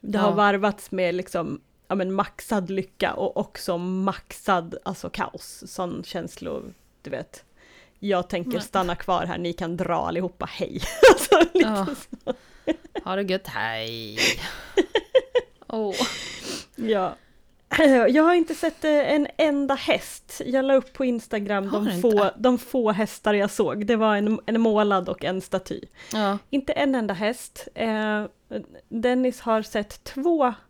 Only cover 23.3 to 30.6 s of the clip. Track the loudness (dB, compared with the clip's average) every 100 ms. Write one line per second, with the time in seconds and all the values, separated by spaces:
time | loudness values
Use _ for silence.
23.3 | 2 0 0 0 0 0 2 4 2 2
24.3 | -2 0 2 4 4 4 2 0 -4 -4
25.3 | -4 -4 -6 -4 -10 -10 _ -8 -2 0
26.3 | -2 -2 -4 -2 0 2 0 0 -2 -2
27.3 | -4 -10 -16 -16 -6 -2 -2 0 -2 -4
28.3 | _ _ -12 -12 -20 _ -2 2 2 2
29.3 | -2 0 0 0 -4 -6 -10 -14 -4 0
30.3 | 4 2 0